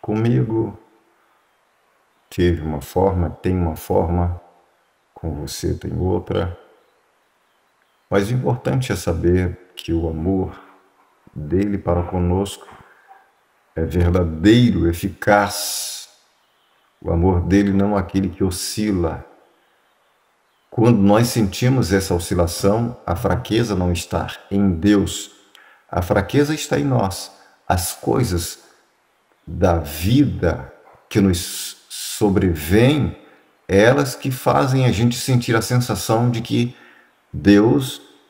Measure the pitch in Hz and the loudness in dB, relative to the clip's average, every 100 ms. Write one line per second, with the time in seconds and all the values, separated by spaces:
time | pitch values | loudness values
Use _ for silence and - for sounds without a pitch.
0 | - 107 113 127 120 113 107 - _ _ | -4 0 2 2 0 -2 -4 -8 _ _
1 | _ _ _ _ _ _ _ _ _ _ | _ _ _ _ _ _ _ _ _ _
2 | _ _ _ - 87 80 78 73 - 90 | _ _ _ 0 2 2 -4 -8 -6 0
3 | 95 90 87 - 92 92 85 71 - 95 | 0 0 -4 -4 -2 0 -2 -4 -2 -2
4 | 85 87 87 87 - _ _ _ _ _ | 0 0 -2 -4 -12 _ _ _ _ _
5 | _ - 82 71 73 - 87 85 - 82 | _ -12 -10 -8 -10 -6 -6 -6 -6 -4
6 | 90 92 - 95 90 87 - _ _ _ | -2 -2 -4 -4 -4 -8 -20 _ _ _
7 | _ _ _ _ _ _ _ _ _ _ | _ _ _ _ _ _ _ _ _ _
8 | _ 101 101 127 - 123 135 135 127 95 | _ -2 0 -2 0 -2 -2 -4 -2 -4
9 | - 85 85 90 90 87 - - - 85 | -2 0 2 2 0 -6 -16 -16 -6 -4
10 | 82 80 85 95 90 - - _ _ _ | -2 -4 -2 -2 -4 -10 -20 _ _ _
11 | _ _ _ - 76 90 104 98 87 87 | _ _ _ -14 -4 -2 -2 -2 -2 -2
12 | 85 92 87 90 101 - - - - _ | 0 0 0 0 -2 -8 -18 -20 -20 _
13 | _ - _ _ _ _ _ - 78 87 | _ -20 _ _ _ _ _ -6 -2 0
14 | 87 87 85 78 95 120 120 90 85 85 | 2 2 0 2 6 6 6 2 0 -2
15 | 98 - - 104 98 - - - - - | -6 -4 2 2 2 -4 -8 -8 -10 -12
16 | - _ _ _ _ _ _ _ _ _ | -18 _ _ _ _ _ _ _ _ _
17 | 85 85 90 90 85 98 101 98 101 101 | -4 0 2 2 2 2 4 2 2 0
18 | 87 95 95 90 98 90 - - 107 92 | -2 -2 -2 -2 -2 -2 -8 -4 -2 0
19 | 82 78 - - _ _ _ _ _ _ | -2 -4 -14 -20 _ _ _ _ _ _
20 | _ _ _ _ _ _ _ - 117 117 | _ _ _ _ _ _ _ 2 4 6
21 | 98 104 120 123 101 - 123 131 90 95 | 6 4 2 0 -2 0 0 2 2 0
22 | 90 87 - 90 85 - 98 107 120 123 | 2 -2 -2 0 0 0 0 2 -2 -6
23 | - 90 95 90 - 110 113 95 90 85 | -6 -4 -2 -2 0 -2 0 0 0 -2
24 | - 87 - - - 98 101 82 98 104 | -4 -6 -6 -12 -4 0 0 2 2 2
25 | 85 - - _ _ _ _ _ _ 90 | 2 -6 -12 _ _ _ _ _ _ -6
26 | 87 - 95 135 147 156 - 143 143 123 | 0 -2 0 0 0 -2 -4 -2 0 0
27 | 98 90 - - - _ - 90 87 - | 0 -4 -14 -20 -20 _ -4 -2 -2 -6
28 | - 57 - 87 85 - _ _ _ _ | -2 0 0 -2 -6 -12 _ _ _ _
29 | _ _ _ _ - 82 92 85 76 - | _ _ _ _ -14 -2 0 0 -4 -6
30 | 92 131 135 85 87 78 64 - - - | 0 2 2 0 -2 -2 -10 -20 -20 -20
31 | _ 110 98 87 - - - - _ - | _ 2 2 2 -4 -10 -12 -16 _ -14
32 | - - 107 95 92 78 73 104 123 151 | -12 -2 0 2 0 -2 2 4 4 4
33 | 92 - - _ _ _ - 95 110 139 | -2 -6 -20 _ _ _ 0 4 6 4
34 | 135 - 131 131 - 143 139 131 127 95 | 0 -4 -8 -2 0 2 2 2 2 2
35 | 120 120 - 123 117 113 107 123 120 101 | 0 0 0 0 2 -2 2 0 0 -4
36 | - 113 120 120 123 120 120 - - - | 0 2 2 -2 -2 -2 -2 -6 -20 -20
37 | _ _ _ 76 78 101 110 143 131 - | _ _ _ -2 4 6 6 2 -2 -10
38 | - _ | -18 _